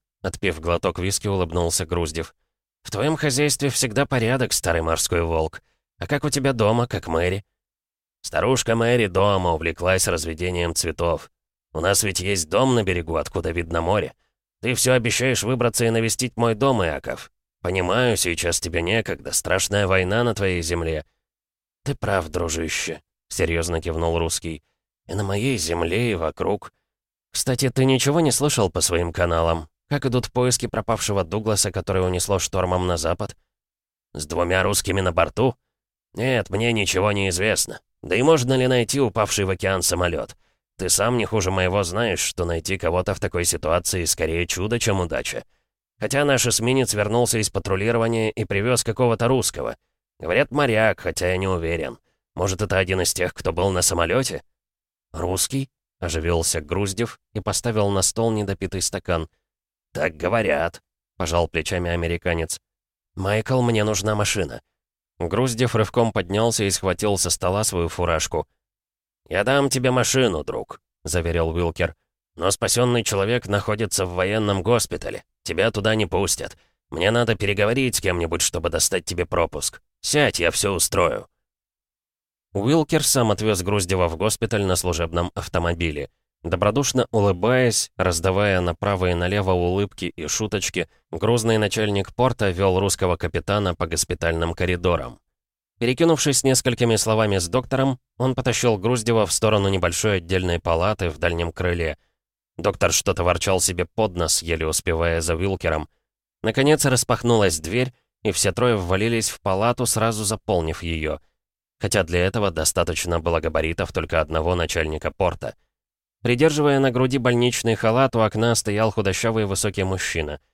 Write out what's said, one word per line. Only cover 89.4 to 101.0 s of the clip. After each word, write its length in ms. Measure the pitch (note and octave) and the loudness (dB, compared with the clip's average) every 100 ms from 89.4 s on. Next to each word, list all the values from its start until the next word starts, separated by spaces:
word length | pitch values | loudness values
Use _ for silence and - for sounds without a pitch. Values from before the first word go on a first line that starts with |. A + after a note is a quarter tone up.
| F#2+ | 2
улыбки 540 | F2+ F2 F#2+ G2+ - | 2 2 0 -2 -4
и 240 | F2 - D2+ | -8 -6 -6
шуточки, 600 | - G#2+ G2+ - F2+ - _ _ | -4 -2 -2 -2 -4 -6 _ _
грузный 480 | E2+ G#2+ A#2+ A2+ A2 | -2 0 2 2 2
начальник 560 | G#2 A2+ G#2+ G2+ - | 2 0 0 0 -2
порта 360 | - B2+ A#2 G2+ | 0 0 2 0
вёл 280 | F2 G2 F#2 | 2 2 4
русского 380 | G2 - F#2 F2 | 2 2 0 0
капитана 580 | E2+ E2+ - G#2 F#2+ | -2 -4 0 0 0
по 140 | F2 E2+ | -2 -2
госпитальным 680 | D#2+ - E2+ E2+ E2 E2 | -2 -4 -2 -2 0 -2
коридорам. 640 | E2 F2+ F2 F2+ E2 B1 - _ _ _ _ _ _ | 0 -2 0 0 0 -2 -14 _ _ _ _ _ _
Перекинувшись 640 | A#2 B2+ E3+ D#3 D3 B2+ | -2 4 4 4 2 2
несколькими 500 | C3+ B2+ B2+ A#2+ A#2 | 2 2 2 2 2
словами 440 | A2 A2+ A2 G#2+ G2 | 2 2 2 2 2
с 100 | E2+ | 0
доктором, 500 | B2+ - B2+ C3+ B2+ _ - | -2 0 0 0 -2 _ -4
он 180 | C3 B2+ | -2 0
потащил 420 | B2+ A2+ B2 G#2 | -2 0 2 2
Груздева 480 | G#2+ B2 A2 A2+ F#2+ | 2 0 2 2 2
в 60 | |
сторону 360 | - A2 G#2+ G2 | 2 2 4 2
небольшой 500 | F#2+ F2 E2+ G#2+ G2 | 2 0 0 0 0
отдельной 420 | E2+ F#2+ F2+ E2+ | 0 0 0 0
палаты 500 | F2 E2 F#2+ G#2+ | 0 2 2 0